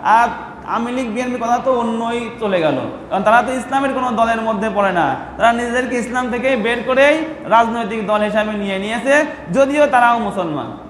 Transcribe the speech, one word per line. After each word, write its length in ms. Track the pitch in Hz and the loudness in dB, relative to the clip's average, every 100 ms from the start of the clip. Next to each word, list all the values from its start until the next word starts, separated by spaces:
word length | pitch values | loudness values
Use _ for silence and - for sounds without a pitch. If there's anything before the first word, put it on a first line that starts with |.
আর 240 | - 220 240 233 - - - | 4 4 2 -2 -12 -16 -6
আওয়ামী 240 | 202 233 | -6 -4
লীগ 180 | 254 247 | -4 -4
বিএনপি 280 | 214 247 247 | -4 -4 -4
কথা 180 | 233 240 269 | -2 0 2
তো 140 | 254 | 0
অন্যই 500 | 233 226 233 240 226 - | 0 -2 -2 -4 -6 -6
চলে 200 | 214 185 | 0 2
গেল, 180 | 156 135 113 - - | 2 0 -4 -10 -6
কারণ 140 | 190 | 0
তারা 180 | 208 233 | 4 4
তো 120 | 240 | 4
ইসলামের 400 | 254 247 269 269 | -2 -2 -2 0
কোনো 180 | 262 254 | -2 -2
দলের 300 | 220 226 226 | 0 0 0
মধ্যে 280 | 220 214 220 202 | -2 -2 -2 0
পড়ে 160 | 196 | 0
না। 240 | 180 160 165 - - | 2 0 -2 -8 0
তারা 160 | 226 | 2
নিজেদেরকে 420 | 233 240 247 254 247 | 2 0 -2 -2 -2
ইসলাম 360 | 220 247 254 | -2 -4 -2
থেকে 240 | 233 247 262 | -2 0 0
বের 280 | 214 240 233 | 0 -2 0
করেই 320 | 254 285 311 320 - - | 4 6 4 0 -8 2
রাজনৈতিক 640 | 220 233 233 220 226 202 | 4 4 0 -4 -4 -2
দল 140 | 214 | 0
হিসাবে 320 | 208 208 214 | 0 0 -2
নিয়ে 260 | 208 202 190 | -2 -4 -4
নিয়েছে, 460 | 202 226 247 285 302 - - | -4 -4 2 2 2 -6 -4
যদিও 340 | 180 269 294 294 | 2 2 4 4
তারাও 320 | 247 240 240 | 6 4 2
মুসলমান। 580 | 208 202 175 147 120 - - | 0 -4 -4 -4 -8 -12 -16